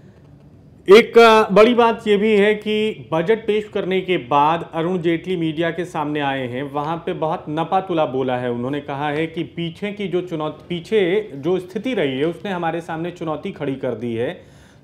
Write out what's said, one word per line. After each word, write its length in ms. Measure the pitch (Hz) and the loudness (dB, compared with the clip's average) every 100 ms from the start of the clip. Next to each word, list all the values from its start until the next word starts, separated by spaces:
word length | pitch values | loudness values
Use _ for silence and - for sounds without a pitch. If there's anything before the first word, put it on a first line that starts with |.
| - - - - - - - - - | -20 -20 -20 -20 -20 -20 -20 -2 8
एक, 280 | 208 220 233 | 8 8 8
अ, 320 | 233 220 202 | 8 8 6
बड़ी 240 | 190 214 | 6 6
बात 340 | 233 233 220 214 | 6 2 2 2
ये 100 | 208 | 2
भी 180 | 220 208 | 4 4
है 200 | 202 208 | 4 2
कि 540 | 208 214 214 214 127 | -2 -2 -2 -4 -4
बजट 340 | 160 170 220 226 | -2 0 0 0
पेश 220 | 208 208 | -2 -2
करने 280 | 202 175 190 | -6 -2 -2
के 160 | 185 175 | 0 -2
बाद 520 | 123 143 147 170 165 | 0 2 4 2 -4
अरुण 260 | 160 165 185 | -4 -2 -2
जेटली 380 | 165 165 180 180 | 0 -2 -2 -4
मीडिया 340 | 160 151 170 | -2 -2 -4
के 140 | 165 170 | -4 -6
सामने 340 | 170 147 151 | -6 -4 -2
आए 280 | 143 135 127 | -2 -4 -4
हैं, 160 | 123 | -6
वहाँ 340 | 143 147 147 165 | -6 -6 -4 -6
पे 160 | 170 | -6
बहुत 320 | 160 156 175 - | -4 -4 -4 -6
नपा 320 | 151 165 190 | -4 -2 -2
तुला 240 | 185 165 147 | -2 -2 -2
बोला 320 | 127 127 123 | -2 -2 -2
है। 140 | 123 | -4
उन्होंने 300 | 120 123 143 | -4 -4 -6
कहा 280 | 143 139 147 | -8 -6 -4
है 180 | 147 160 | -4 -4
कि 160 | 170 | -6
पीछे 480 | 143 - 170 170 208 | -8 -8 -10 -8 -10
की 160 | 202 196 | -8 -4
जो 140 | 180 | -4
चुनौती, 440 | 175 160 151 151 - | -4 -6 -6 -8 -10
पीछे 600 | 175 165 220 175 170 - 139 | -10 -2 0 2 0 -2 -6
जो 240 | 139 185 | -2 -2
स्थिति 340 | - 220 254 | -4 -8 -4
रही 260 | 220 143 131 | -2 -2 0
है, 60 | 156 | -2
उसने 260 | 170 208 | -4 -8
हमारे 300 | 180 165 165 | -4 -4 -4
सामने 300 | 165 160 175 | -6 -8 -8
चुनौती 400 | 175 160 151 196 | -8 -8 -8 -8
खड़ी 240 | - 139 131 | -8 -6 -6
कर 200 | 131 110 | -6 -6
दी 200 | 120 113 | -6 -4
है, 260 | 131 - - - - - | -6 -8 -16 -20 -20 -6